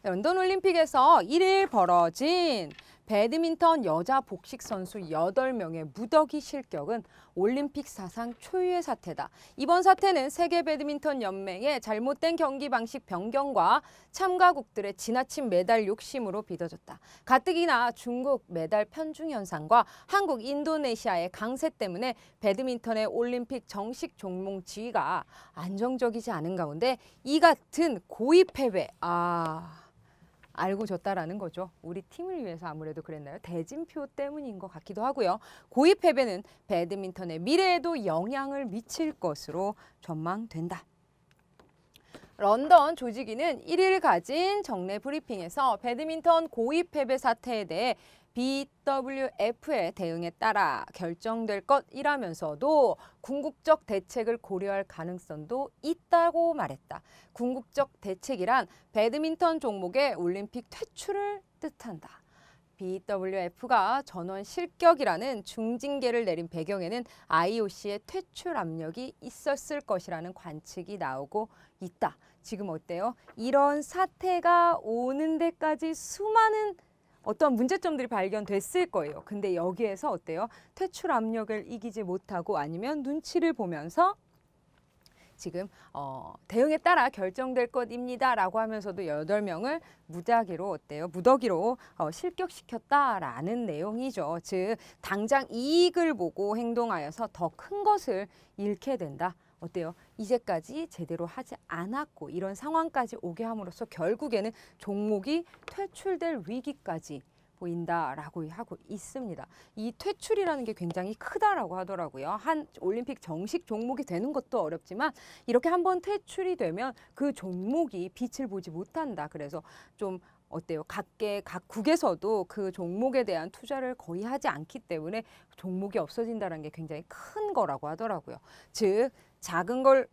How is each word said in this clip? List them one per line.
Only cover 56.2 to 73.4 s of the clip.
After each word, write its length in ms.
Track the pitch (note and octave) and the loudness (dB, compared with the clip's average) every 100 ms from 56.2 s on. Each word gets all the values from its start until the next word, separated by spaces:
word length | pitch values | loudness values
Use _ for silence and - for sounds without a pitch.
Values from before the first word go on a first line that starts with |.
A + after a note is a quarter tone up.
| E4+ E4+ E4+ D4+ | 6 4 2 2
말했다. 460 | D#3+ C3+ _ D3+ _ - _ | -4 -6 _ -14 _ -20 _
궁극적 720 | - B3 C4 - - C4+ _ | -4 -4 -4 -6 -2 -2 _
대책이란 640 | G#3 F#3+ - A#3 F#3 B3+ G#3 - _ | -8 -8 -6 -2 2 2 0 -12 _
배드민턴 680 | A3 A3+ C#4+ D#4+ D#4+ F4 D#4+ | 2 2 2 -2 2 2 2
종목의 560 | B3 G3+ F3+ A#3+ C#4 E3+ | -2 -2 -2 2 2 2
올림픽 500 | F3 F#3+ G#3 B3 - | -2 -2 -6 -10 -12
퇴출을 680 | - - - - G4+ G4+ G4+ _ _ | -12 -12 -10 -4 -2 -2 -6 _ _
뜻한다. 500 | D#4+ _ A#3 E3 - - _ _ _ _ _ _ | -12 _ -12 -12 -14 -20 _ _ _ _ _ _
비더블유에프가 1200 | F#3 F#3+ - G3 F#3 F#3+ F3 - A#3+ A#3+ G3 C4 | -6 -6 -4 -2 -2 -2 -4 -6 2 4 4 0
전원 400 | - F3+ F3 G3 | -2 -8 -8 -8
실격이라는 1000 | G3+ - F4 _ F4 E4 A3+ - B3+ A#3 | -8 -6 -6 _ 8 8 4 0 -2 -6
중징계를 800 | - - A3+ A#3 C#4+ C#4 B3 A#3 G#3+ | -8 -4 -2 -2 -2 0 2 2 0
내린 220 | E3 E3+ | -2 -4
배경에는 580 | F3 D#3+ G3+ E3+ A#3+ A#3 - - | -6 -4 -4 -4 -6 -8 -18 2
아이오씨의 720 | D#3+ F3 A3+ G3+ - G#3 G#3 - | 4 4 0 -4 -4 -8 -8 -8
퇴출 500 | F#4 - - F4+ D4 | -10 -10 -10 -6 -4
압력이 560 | E3+ D#3+ D#3+ E3+ B3+ - | -4 -6 -8 -10 -12 -14
있었을 580 | B3 - D4+ C#4 - D4 | -18 -6 -2 -2 -4 -8
것이라는 520 | - F#3+ - E3+ F3 | -2 -4 -2 -8 -8
관측이 640 | F#3 E3+ D3+ - - F3 G3+ | -12 -12 -14 -14 -14 -12 -8
나오고 520 | C#3+ C3 C#3 G#3 A3 _ - _ | -6 -6 -6 -6 -6 _ -20 _
있다. 360 | F3+ _ F3+ - _ _ | -14 _ -4 -4 _ _
지금 280 | - G3 G3+ | -12 -8 -6
어때요? 440 | D#3+ - F3 A3 A#3+ - | -8 -8 -4 -4 -6 -18
이런 480 | - | -6